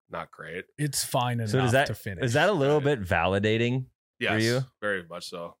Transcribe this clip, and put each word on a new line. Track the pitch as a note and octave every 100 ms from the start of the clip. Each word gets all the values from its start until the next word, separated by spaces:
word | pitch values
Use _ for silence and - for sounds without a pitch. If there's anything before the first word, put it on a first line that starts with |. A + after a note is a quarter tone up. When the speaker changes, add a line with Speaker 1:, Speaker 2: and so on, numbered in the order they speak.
| _
Speaker 1:
not | E2+ D#2+
great. | - D#2 F2 - -
Speaker 2:
It's | D3 -
fine | - C3+ B2 A#2+ A2
Speaker 3:
So | C3
Speaker 2:
enough | B2
Speaker 3:
does |
that, | C3 C#3
Speaker 2:
to | G#2+
finish. | G#2 F2+
Speaker 3:
is | B2+
that | C#3+ F3+
a |
little | F#3 C3+ D3+
Speaker 1:
Right. | C#3 C3
Speaker 3:
bit |
validating | F2+ F2 F2+ G2 G#2+ A2+ A#2+ C3 B2+ _ _ -
Speaker 1:
Yes, | A2
Speaker 3:
for | A2
you? | A#2 B2+ C3 _
Speaker 1:
very | G#2 F#2+ E2
much | F2 -
so. | F2 E2+ -